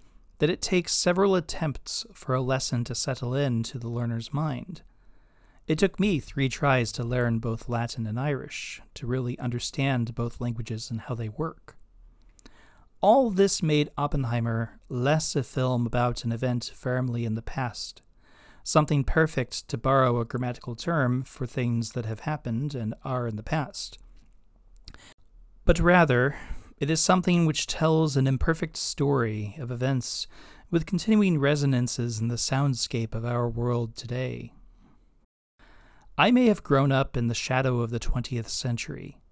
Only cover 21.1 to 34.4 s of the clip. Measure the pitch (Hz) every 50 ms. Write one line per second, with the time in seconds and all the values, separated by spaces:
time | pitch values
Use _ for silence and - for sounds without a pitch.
21.1 | 123 127 131 - - - 131 120 - - 123 123 117 117 117 110 - 123 117 110
22.1 | 113 107 - - 151 147 - 127 113 113 139 151 143 127 113 107 - - - 139
23.1 | 131 127 120 117 110 104 107 - - 160 143 - - - - - - - - -
24.1 | - - - - _ - - - _ _ _ - - - - - - - - -
25.1 | - _ - - - - - - - - - - 170 165 170 170 180 180 170 151
26.1 | 127 120 123 139 143 - - - - - - - - _ - 143 160 160 - -
27.1 | 180 - - - 180 175 170 156 151 - - - - - 160 160 160 160 160 156
28.1 | 131 139 135 135 135 127 - - 160 - - 160 - - - - - - 147 139
29.1 | 139 135 120 110 107 107 104 101 101 160 135 120 123 120 127 131 139 127 120 -
30.1 | - - - - - - - - - - - - - 165 160 - - 175 - -
31.1 | 220 214 208 190 175 151 135 139 147 147 143 139 135 123 123 123 - - 120 120
32.1 | 117 107 113 117 120 117 - - 139 131 143 139 131 117 - - - 120 113 110
33.1 | - 117 113 120 123 120 120 120 113 117 117 120 120 120 120 113 113 - - 117
34.1 | 120 123 131 123 120 120